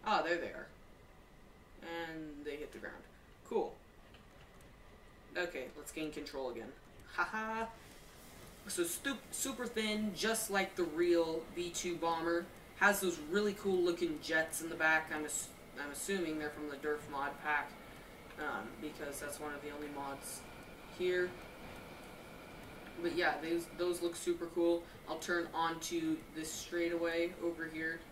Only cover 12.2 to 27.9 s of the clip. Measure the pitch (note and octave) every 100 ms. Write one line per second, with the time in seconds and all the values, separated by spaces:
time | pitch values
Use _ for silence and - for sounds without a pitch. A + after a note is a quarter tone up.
12.2 | E3 E3+ F#3 - - - G3 G3+ F#3+ D#3+
13.2 | D3+ G3 G#3 G3 G3+ F#3 F3 E3+ E3+ D3+
14.2 | - D#3+ D#3 - E3 D#3+ D#3 D#3+ D#3 D#3
15.2 | D3+ - - - - C#3 D3 C#3+ - G3
16.2 | D#3+ D#3 D3+ D3 D3+ C3+ D3+ D3 - C#3
17.2 | C#3 - - D3 - - - - - -
18.2 | - - D3 G#2+ A2 - D3+ C#3+ D3 C#3
19.2 | D3 C#3+ D3+ C#3+ D3 D3 D3 C#3+ C#3 C3+
20.2 | - - - - - - - - F3+ F3+
21.2 | F3+ - - - - - - - - -
22.2 | - - - - - - - - E3+ E3
23.2 | E3 - E3 E3+ E3+ - F3 E3+ E3+ E3+
24.2 | - E3+ E3+ F3 E3+ E3+ - - - D#3+
25.2 | - F3 E3 D#3 E3 D#3+ - E3+ D#3+ D#3
26.2 | - D#3 D#3 - - F3 E3+ E3+ E3+ E3
27.2 | E3+ - E3+ D#3+ D#3+ D#3 D#3+